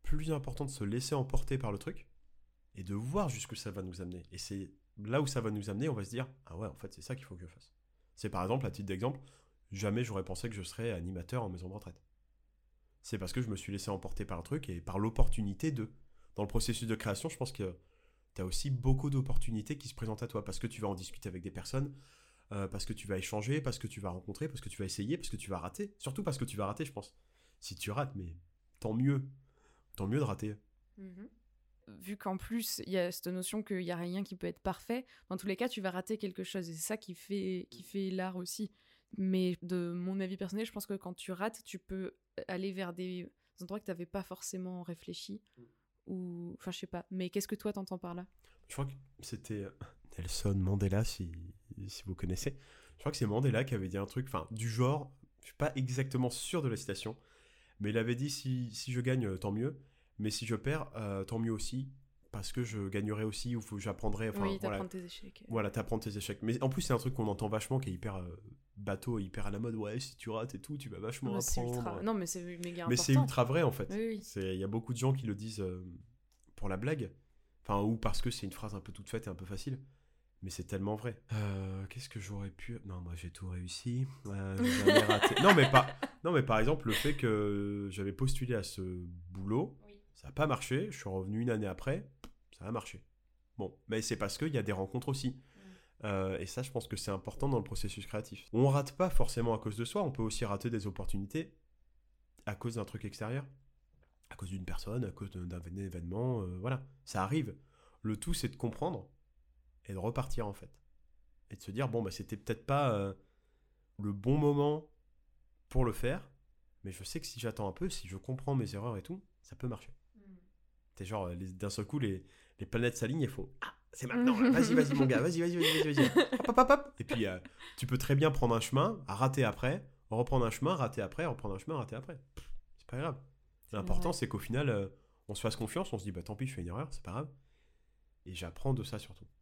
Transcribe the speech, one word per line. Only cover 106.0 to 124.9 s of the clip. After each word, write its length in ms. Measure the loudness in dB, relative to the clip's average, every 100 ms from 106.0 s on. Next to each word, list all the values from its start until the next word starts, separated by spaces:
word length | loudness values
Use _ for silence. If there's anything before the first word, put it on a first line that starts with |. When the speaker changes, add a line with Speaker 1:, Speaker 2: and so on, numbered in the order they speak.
| -4 -2 0 0
Speaker 1:
euh, 140 | -2 -4
voilà. 260 | -2 -4 -6 -20
Ça 200 | -4 -2
arrive. 320 | 2 2 0 -8 -20 _ -20 _
Le 120 | -4 -2
tout, 180 | 0
c'est 140 | 0 0
de 80 | -2
comprendre 540 | -4 -2 -4 -4 -10 _ _ _ _ _ _ _ -10
et 40 |
de 40 | -4
repartir, 500 | -2 -2 -2 -2 -2
en 60 |
fait. 160 | -6 -16 -20 _ -20 _ -20 _ _ _
Et 60 | -14
de 60 |
se 100 | -8
dire, « 180 | -2 0
Bon, 120 | 0
bah, 100 | 0
c'était 260 | -4 -6 -6
peut-être 280 | -4 -4 2
pas, 280 | 4 4
euh, 200 | 4 0 -4 _ _ _ _ _ _ _ -6
le 120 | -4
bon 240 | 0 4 6
moment 500 | 6 6 4 2 -4 _ _ _ _ _ _ _ _
pour 160 | 4
le 80 | 6
faire, 380 | 4 0 0 -6 _ _ _ _ _
mais 80 | -10
je 120 | -8
sais 160 | -6 -6
que 60 | -6
si 140 | -6
j'attends 280 | -6 -2 -4
un 60 |
peu, 160 | -2 -4
si 180 | -4 -6
je 80 | -8
comprends 400 | -6 -4 0 2
mes 200 | 0 -2
erreurs 220 | -4 -4
et 40 |
tout, 200 | -6 -12 -12 _
ça 140 | -20 -6
peut 120 | -6
marcher. » 240 | -6 -10 -18 _ -20
Speaker 2:
Mm. 200 | -20 -20 -20 _ _ _ _ -12
Speaker 1:
T'es 100 | -6
genre, 200 | -2 -2
euh, 100 | -4
les, 160 | -6
d'un 180 | -4 -4
seul 140 | -2 -2
coup, 120 | 0
les, 240 | 0 -2 -8 -20 -20 _
les 60 | -4
planètes 300 | 2 2 2
s'alignent 260 | 0 2
et 40 | 0
font, « 220 | -2 -10 -8
Ah, 120 | -12 -12 _
c'est 140 | -8 -2
maintenant, 320 | 4 6 8
là. 120 | 8
Speaker 2:
<laughs> 0 |
Speaker 1:
Vas-y, 240 | 8 8 6
vas-y, 180 | 6